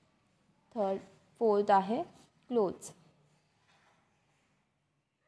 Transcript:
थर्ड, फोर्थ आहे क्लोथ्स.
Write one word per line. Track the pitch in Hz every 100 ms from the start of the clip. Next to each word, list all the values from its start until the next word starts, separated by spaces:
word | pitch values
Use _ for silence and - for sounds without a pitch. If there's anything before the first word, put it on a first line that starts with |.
| _ _ _ _ _ _ _
थर्ड, | 240 196 196 - _ _ _
फोर्थ | 226 202 208
आहे | 196 190 247 359 - _ _ -
क्लोथ्स. | 240 190 - - - _ _ _ _ _ _ _ _ _ _ _ _ _ _ _ _ _ _ _ _ _ _